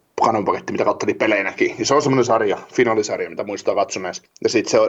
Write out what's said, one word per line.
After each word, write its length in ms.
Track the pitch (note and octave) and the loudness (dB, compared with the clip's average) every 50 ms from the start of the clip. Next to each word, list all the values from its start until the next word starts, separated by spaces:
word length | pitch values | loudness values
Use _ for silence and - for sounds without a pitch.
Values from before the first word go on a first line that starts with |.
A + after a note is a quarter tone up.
| _ _ - - - | _ _ -4 0 0
kanavapaketti, 480 | A#2 A2 G#2 F#2+ G2 F#2 - - - | 0 0 0 0 0 -2 -2 -4 -6
mitä 120 | G2+ G2 G#2 | -2 0 0
katseli 300 | G#2 - - - G#2 - | 0 0 0 -2 -4 -2
pelejäkin. 600 | - - A2 G#2+ G2 F#2+ F#2+ - - - - - - | 0 0 0 2 0 0 -4 -2 -2 -2 -2 -2 -4
Ja 80 | A2 | 0
se 80 | - C3+ | 2 2
on 80 | D3 | 2
semmoinen 220 | - C3+ C3+ B2+ A2+ | 2 2 2 2 2
sarja, 340 | A#2+ A2+ A2+ A2 G2+ F2+ - - - | 2 2 2 2 0 -2 -4 -6 -6
finaalisarja, 580 | - - A#2+ A#2 A2 G#2+ G#2 - G2 F2 F2+ E2 | 0 2 2 2 2 0 0 -2 -4 -6 -6 -8
mitä 140 | E2 F#2 G2+ | -6 -8 -8
muistaa 300 | G#2 G2+ F#2 - A2 G2 | -6 -8 -4 -2 -2 0
katsoneessa. 480 | G2+ F#2+ - - F#2+ F#2+ F2+ F#2+ - _ _ _ - | 0 0 -2 -2 -8 -8 -8 -10 -10 _ _ _ -4
Ja 60 | - - | -2 0
sit 200 | A#2 - - - | 2 2 0 2
se, 100 | - A2+ A2 | 2 4 4